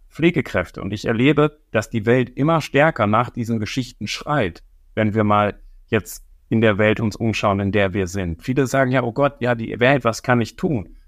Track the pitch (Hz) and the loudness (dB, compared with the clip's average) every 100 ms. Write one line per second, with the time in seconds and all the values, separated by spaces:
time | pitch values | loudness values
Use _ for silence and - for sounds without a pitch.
0 | _ - 165 165 - 95 90 - 95 107 | _ 0 0 2 -2 -2 -4 -6 -8 -6
1 | 117 110 135 147 151 - _ 113 - 113 | -4 2 2 4 2 0 _ -4 -2 -4
2 | 104 127 120 - 147 165 - 139 156 156 | 2 2 0 -2 0 0 0 2 2 2
3 | 104 107 117 - 113 113 107 - 120 - | 2 2 0 -4 -4 -4 -4 -6 -8 -8
4 | 101 - - 147 98 85 - _ _ - | -10 -8 -4 -2 -2 -4 -20 _ _ -2
5 | 107 107 104 104 104 - - - - 113 | 0 2 2 2 2 -2 -14 -20 -2 -2
6 | - - - - - 113 110 98 107 107 | -2 -14 -20 -18 -2 2 2 4 2 2
7 | 110 - 113 101 107 98 98 104 98 98 | -2 -2 -4 0 0 0 0 0 0 0
8 | 90 98 87 80 - 127 131 135 131 131 | -4 -4 -6 -6 -4 -2 0 0 2 0
9 | 120 110 139 - 120 117 110 107 123 143 | -2 0 -2 0 -2 -2 -4 0 2 2
10 | 117 110 - 123 110 - 185 127 85 - | 0 -2 0 2 0 -4 -4 -4 -6 -18